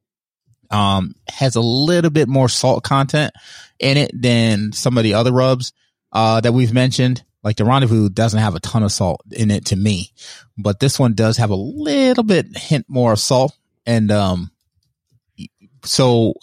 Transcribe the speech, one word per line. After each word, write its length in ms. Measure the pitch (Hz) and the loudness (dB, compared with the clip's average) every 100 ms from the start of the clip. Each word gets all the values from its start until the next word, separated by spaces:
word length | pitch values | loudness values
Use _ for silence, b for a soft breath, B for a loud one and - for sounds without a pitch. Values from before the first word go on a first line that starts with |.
| _ _ _ _ _ _ - | _ _ _ _ _ _ -6
Um, 440 | 104 98 98 80 - - | -2 0 0 -4 -10 -14
has 260 | - 135 113 | -4 -2 0
a 40 | |
little 500 | 117 127 151 175 165 | 0 0 0 2 2
bit 180 | 151 127 | 0 2
more 180 | 135 120 | 2 2
salt 360 | - 131 - - | 0 0 0 0
content 480 | 139 135 151 143 - B B B B | -2 0 -2 -4 -8 B B B B
in 180 | 135 139 | 0 0
it 140 | - | 0
than 580 | - 120 117 113 104 107 | -2 0 2 2 0 -2
some 260 | - 131 123 | -4 -2 0
of 60 | |
the 120 | 110 104 | 2 2
other 180 | 120 | 2
rubs, 400 | 127 131 127 123 - _ _ _ | 2 2 0 -4 -14 _ _ _
uh, 260 | 107 110 113 | 0 2 2
that 140 | 120 | 2
we've 180 | 123 120 | 2 2
mentioned. 500 | 123 127 127 127 123 - _ | 2 0 0 0 -2 -8 _
Like 120 | 104 107 | -4 0
the 100 | 110 | 2
Rendezvous 440 | 135 120 113 101 | 2 2 2 2
doesn't 300 | 95 113 110 | 0 0 0
have 160 | 110 80 | 0 -2
a 40 | |
ton 240 | - 113 | -4 -2
of 80 | 101 | -2
salt 300 | - 92 - - | 0 -2 -4 -8
in 200 | - 107 | -4 -2
it 140 | 104 - | -2 -2
to 80 | 95 | -2
me, 340 | 107 95 95 - B B B - | 0 -2 -6 -18 B B B -6
but 220 | 101 95 | -4 -2
this 180 | 135 - | -2 0
one 140 | 123 | 0
does 240 | 107 110 107 | 2 0 0
have 120 | 98 | 0
a 60 | 95 | -2
little 680 | 120 294 302 285 262 247 220 | -6 -6 -2 0 2 2 2
bit 320 | 175 - - | 0 -2 -8
hint 280 | - 151 - | -4 -4 -2
more 240 | 131 120 | 0 2
of 60 | 104 | 2
salt. 360 | - 131 139 - _ _ 117 | 2 2 0 -4 _ _ -2
And, 260 | 117 107 | 0 2
um, 400 | 104 95 92 87 _ _ _ _ _ _ _ _ - - _ _ _ - | 0 0 -2 -6 _ _ _ _ _ _ _ _ -20 -20 _ _ _ -4
so 480 | - 127 117 110 - | 0 2 4 2 -2